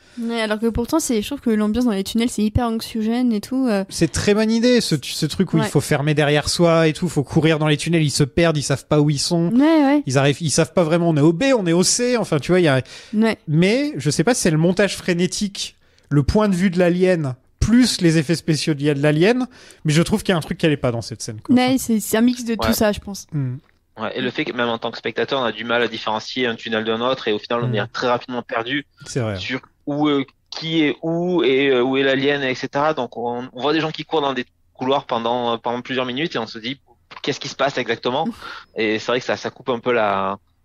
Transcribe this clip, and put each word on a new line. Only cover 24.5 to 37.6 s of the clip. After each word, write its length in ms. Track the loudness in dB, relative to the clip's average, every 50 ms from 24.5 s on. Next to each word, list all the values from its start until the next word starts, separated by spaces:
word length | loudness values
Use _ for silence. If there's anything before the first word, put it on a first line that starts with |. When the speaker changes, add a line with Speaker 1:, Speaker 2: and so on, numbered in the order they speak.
| -2
Speaker 3:
même 160 | -2 -2 -2
en 100 | -2 -2
tant 120 | -4 -6 -8
que 60 | -6
spectateur, 420 | -8 -6 -4 -4 -4 -2 -2 -2
on 40 | -2
a 60 | -2 -4
du 120 | -4 -4
mal 180 | -2 0 0 0
à 60 | 0
différencier 580 | -2 -4 -6 -4 -4 -4 -6 -6 -4 -2 -2
un 80 | -2 -2
tunnel 280 | -4 -6 -4 -4 -2 -2
d'un 160 | -2 -2 -2
autre, 260 | 0 -2 -2 -2 -2
et 60 | -2 -2
au 60 | -2
final, 240 | -2 -4 -4 -2 -2
on 40 | -2
Speaker 2:
Hmm. 60 | -2
Speaker 3:
est 120 | -2 -4 -4
très 180 | -6 -4 -2
rapidement 360 | -2 -2 -2 -4 -6 -8 -8 -8
perdu 440 | -6 -6 -6 -6 -4 -6 -6 -8 _ _ -20 -14
Speaker 2:
C'est 140 | -8 -6 -4
vrai. 180 | -4 -4 -4 -6
Speaker 3:
sur 220 | -6 -8 -8 -8 -10 -12 _ _ -10
où, 220 | -8 -4 0 2 2
euh, 160 | 2 2 -2 -4 _ _ _ -16
qui 320 | -14 -12 -8 -4 0 2 2
est 140 | 2 0 -2 -4
où, 400 | -4 -2 -2 0 0 0 2 2
et, 240 | 2 2 2 2 2
euh, 140 | 2 2 2
où 140 | 2 2 0
est 40 | 2
l'alien, 400 | 2 2 2 2 0 0 0 -2
et 120 | -4 -4
cetera. 380 | -4 -6 -6 -4 -2 0 0 0
Donc, 220 | -2 -4 -8 -8 -8
on, 300 | -6 -6 -6 -6 -8 -12 -10
on 80 | -4
voit 120 | -2 0 0
des 60 | 0
gens 100 | 0 -2 -6
qui 120 | -8 -10
courent 180 | -4 -2 -2 0
dans 100 | 0 -2
des 140 | -4 -6 _ _ _ _ _ _
couloirs 320 | -6 -2 0 0 0 0
pendant, 460 | -2 -4 -2 -2 -2 -2 -2 -2 -2 -2
euh, 20 | -4
pendant 220 | -4 -4 -6 -6 -6
plusieurs 240 | -6 -4 -4 -4
minutes, 280 | -4 -4 -6 -6 -4 -4
et 40 | -6
on 80 | -8
se 120 | -8 -10 -12
dit, « 220 | -10 -12 -12 -12 _ _ _ _ _ -20 -18 -10 -6
Qu'est-ce 160 | -6 -6 -6
qui 100 | -6 -10
se 60 | -4
passe 220 | -2